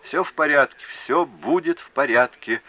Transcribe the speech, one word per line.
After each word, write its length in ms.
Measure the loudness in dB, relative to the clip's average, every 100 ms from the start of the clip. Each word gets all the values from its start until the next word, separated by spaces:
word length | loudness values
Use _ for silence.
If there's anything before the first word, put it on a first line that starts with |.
"Всё 220 | -6 -6
в 80 | -6
порядке, 520 | -2 0 2 2 -2 -20
всё 400 | -18 -2 -2 -2
будет 520 | -6 -2 -2 -2 -6
в 120 | -6
порядке", 680 | -4 2 2 2 -2 -8 -8